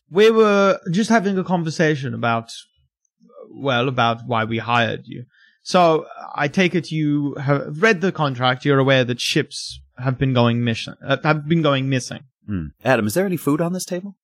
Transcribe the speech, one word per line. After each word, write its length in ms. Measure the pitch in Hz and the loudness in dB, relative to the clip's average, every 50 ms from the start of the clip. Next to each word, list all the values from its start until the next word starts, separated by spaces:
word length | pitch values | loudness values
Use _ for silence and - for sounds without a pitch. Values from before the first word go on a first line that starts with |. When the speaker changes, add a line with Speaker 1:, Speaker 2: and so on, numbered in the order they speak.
| _ _ | _ _
Speaker 1:
We 180 | 147 185 214 226 | 2 4 4 6
were 520 | 226 220 220 208 202 202 196 196 180 - - 196 | 6 6 4 4 4 4 4 4 2 0 -2 -4
just 180 | 165 202 226 - | -2 0 2 2
having 280 | 226 226 180 202 196 185 | 2 2 2 2 -2 -2
a 40 | 175 | -2
conversation 680 | - 185 170 165 160 147 - 165 156 156 135 139 123 117 | -2 -2 -2 -2 -4 -2 0 0 0 0 -2 -4 -8 -8
about, 380 | 113 120 117 113 113 113 - - - - _ _ _ _ _ _ _ _ _ _ _ _ _ _ - - - | -4 -2 -2 -2 -2 -4 -8 -16 -20 -20 _ _ _ _ _ _ _ _ _ _ _ _ _ _ -20 -20 -20
well, 380 | - - 131 139 127 120 123 139 | -16 -8 -4 -2 0 0 0 0
about 380 | 127 120 117 117 117 117 123 127 | 0 0 0 0 0 -2 -4 -4
why 160 | 120 113 110 | -2 -2 -2
we 140 | 110 117 113 | -2 -2 -4
hired 460 | 107 113 120 120 117 110 104 90 - | -2 0 0 0 0 0 -2 -6 -10
you. 180 | - - - 123 _ _ _ _ _ _ _ _ | -12 -16 -16 -16 _ _ _ _ _ _ _ _
So, 420 | - - 180 175 165 160 151 - - - - - - - | 0 4 4 6 6 4 2 0 -4 -16 -18 -16 -12 -6
I 140 | - 147 147 | -4 -4 -2
take 260 | - 190 185 175 180 | 0 2 0 2 2
it 160 | 175 - - | -2 -4 -2
you 440 | 160 160 151 147 147 147 143 143 - | -4 -2 0 0 0 0 -2 -2 -6
have 460 | - 135 135 143 139 - - 151 156 | -6 -2 0 0 0 0 -6 -4 2
read 200 | 202 226 226 165 | 2 2 2 4
the 100 | 175 185 | 0 -2
contract. 540 | - - 156 139 131 120 127 127 127 127 - | 0 0 -2 -2 -2 0 0 0 0 0 0
You're 140 | 143 139 139 | 2 2 4
aware 260 | 131 135 135 131 127 | 4 4 4 4 4
that 160 | 117 123 120 | 2 -2 -4
ships 580 | - - - 156 131 - - - - - - - - _ _ - | -4 -2 -2 -2 -2 -2 -6 -14 -14 -14 -16 -18 -20 _ _ -6
have 200 | 123 135 127 123 | -4 -4 -2 0
been 160 | 143 131 131 | 0 0 2
going 320 | 120 120 117 117 120 120 | 4 4 4 2 0 0
mission-, 320 | 117 113 - - - - _ | -2 -2 -4 -6 -12 -14 _
uh, 140 | - - 139 131 - | -4 -4 -4 -2 0
have 240 | 156 156 151 147 147 | 0 0 0 0 0
been 140 | 170 165 | 0 2
going 260 | 156 147 139 131 131 135 | 2 2 2 0 0 0
missing. 380 | 135 127 - - - - - _ _ _ _ | -2 -2 -2 -6 -14 -14 -16 _ _ _ _
Speaker 2:
Hmm. 200 | - 104 90 80 73 - _ - | -8 -6 -6 -6 -8 -12 _ -2
Adam, 240 | 123 131 113 104 107 | 0 2 2 2 0
is 60 | 104 | 0
there 120 | 175 190 | 0 -2
any 120 | 202 180 143 | -2 -2 -2
food 240 | - 143 143 156 | -2 -2 0 0
on 100 | 165 170 | -2 -4
this 140 | 180 180 - | -4 -6 -8
table? 320 | - 180 175 190 202 190 _ | -8 -8 -10 -10 -12 -18 _